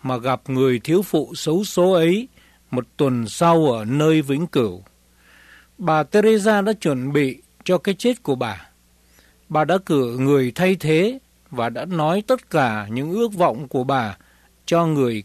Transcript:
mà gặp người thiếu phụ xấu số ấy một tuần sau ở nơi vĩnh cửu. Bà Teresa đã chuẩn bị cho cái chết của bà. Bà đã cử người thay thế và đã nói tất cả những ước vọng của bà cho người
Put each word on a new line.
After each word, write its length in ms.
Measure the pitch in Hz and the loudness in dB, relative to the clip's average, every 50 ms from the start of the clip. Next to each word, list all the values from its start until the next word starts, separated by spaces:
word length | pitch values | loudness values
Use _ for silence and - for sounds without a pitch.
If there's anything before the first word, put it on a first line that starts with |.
| - | -6
mà 140 | 131 127 120 | -4 -4 -4
gặp 320 | 117 131 127 120 - - | -2 -4 -4 -4 -4 -4
người 300 | 131 131 135 131 123 117 | 0 0 2 2 2 0
thiếu 220 | - - 160 190 | 0 0 0 0
phụ 340 | 208 - - 160 139 - 165 | 0 0 -2 -2 -2 -2 -8
xấu 280 | 147 - 160 156 185 214 | -8 -4 -2 -2 -2 -2
số 280 | 190 - - 175 185 | -2 0 2 2 4
ấy 360 | 190 175 160 165 180 208 247 269 _ _ _ _ _ _ _ - | 4 4 4 2 2 0 -2 -8 _ _ _ _ _ _ _ -8
một 140 | - 123 120 _ _ - | -6 -6 -6 _ _ -2
tuần 300 | 147 135 123 120 117 104 | 0 0 0 0 -4 -4
sau 440 | - - 170 170 170 165 160 143 | -2 0 2 4 4 4 4 2
ở 140 | 120 113 107 | 0 -2 -4
nơi 360 | 107 127 147 151 160 160 156 | -4 -2 0 2 4 4 2
vĩnh 260 | 147 139 139 143 170 170 | 2 0 -2 -2 -2 -2
cửu. 360 | - 139 120 104 87 90 98 _ _ _ _ _ _ _ _ _ _ - - - - - _ _ _ - | -2 0 0 -2 -4 -8 -18 _ _ _ _ _ _ _ _ _ _ -20 -20 -20 -20 -20 _ _ _ -8
Bà 260 | 208 165 156 156 151 | -2 0 0 0 0
Teresa 580 | - - 208 208 220 220 214 190 220 214 202 | 2 2 2 4 4 4 4 2 2 2 2
đã 120 | 196 208 220 | 2 0 -2
chuẩn 400 | - - 165 143 127 127 139 143 | -2 -2 -2 -2 -2 -2 -2 0
bị 280 | 147 147 131 123 - - _ _ _ - | 0 0 0 -2 -8 -16 _ _ _ -4
cho 140 | - 180 170 | -2 -2 0
cái 180 | - 202 196 | 0 -2 -4
chết 280 | - - 240 247 - - | -2 0 -2 -2 -2 -2
của 120 | - 139 | -4 -4
bà. 320 | 123 127 113 101 87 - - _ _ _ _ _ _ _ _ _ _ _ _ _ _ _ - | -2 -2 -6 -6 -10 -14 -20 _ _ _ _ _ _ _ _ _ _ _ _ _ _ _ -4
Bà 160 | 156 151 156 | 0 0 2
đã 120 | 143 175 196 190 | 2 0 0 0
cử 320 | - 170 143 127 120 117 127 | 0 0 0 0 0 -2 -2
người 340 | 131 139 143 139 131 123 | 2 4 4 4 2 0
thay 240 | 113 - 180 185 196 | 0 0 0 0 0
thế 440 | 170 - 151 156 160 185 220 262 269 _ _ _ _ _ - | 0 0 2 2 2 2 0 -2 -6 _ _ _ _ _ -12
và 180 | - 123 117 117 | -6 -4 -4 -4
đã 160 | 117 120 123 | -4 -6 -8
nói 380 | 175 185 165 151 156 170 202 208 - | -6 -4 -2 0 0 0 -2 0 -2
tất 220 | 262 247 - - | -2 -2 -2 -2
cả 380 | - 160 135 120 107 107 104 101 | 0 2 2 2 0 -2 -6 -6
những 200 | 110 123 139 160 | -6 -6 -6 -4
ước 220 | 175 220 233 233 208 | -2 -2 -2 -2 0
vọng 340 | 175 175 156 110 120 151 127 | 0 0 0 0 -2 -6 -6
của 160 | - 139 127 | -4 -4 -2
bà 340 | 131 139 135 120 104 95 - _ _ _ _ _ _ _ _ - | 0 -2 -2 -2 -4 -6 -12 _ _ _ _ _ _ _ _ -6
cho 200 | - 170 170 170 | -2 0 2 2
người 380 | 165 156 143 131 120 113 107 | 2 0 0 0 0 -2 -4